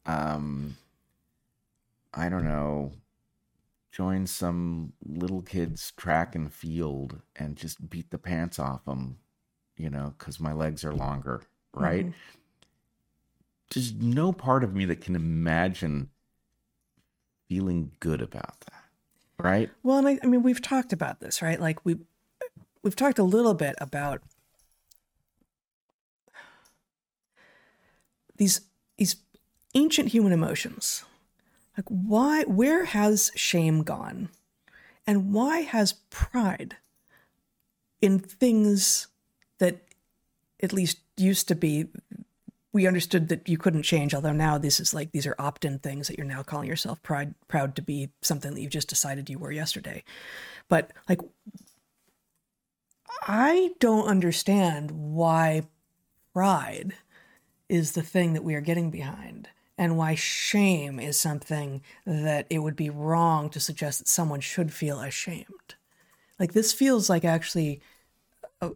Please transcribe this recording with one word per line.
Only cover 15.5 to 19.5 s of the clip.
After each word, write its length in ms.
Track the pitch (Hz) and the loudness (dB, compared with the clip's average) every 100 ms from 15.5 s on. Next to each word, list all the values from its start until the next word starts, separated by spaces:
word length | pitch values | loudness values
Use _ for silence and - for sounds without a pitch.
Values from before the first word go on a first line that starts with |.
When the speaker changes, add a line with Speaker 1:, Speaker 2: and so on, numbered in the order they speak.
| 80 92 92 82 71 69 _ _ _ _ _ _ _ _ _ _ _ _ _ - | 2 2 0 -4 -4 -6 _ _ _ _ _ _ _ _ _ _ _ _ _ -6
Speaker 1:
feeling 420 | 92 95 87 71 - | -4 -2 -2 -4 -6
good 220 | 82 73 | -4 -4
about 380 | 57 - - - | -4 -10 -14 -16
that, 220 | - - - _ _ _ _ - | -20 -20 -20 _ _ _ _ -4
right? 320 | - | 2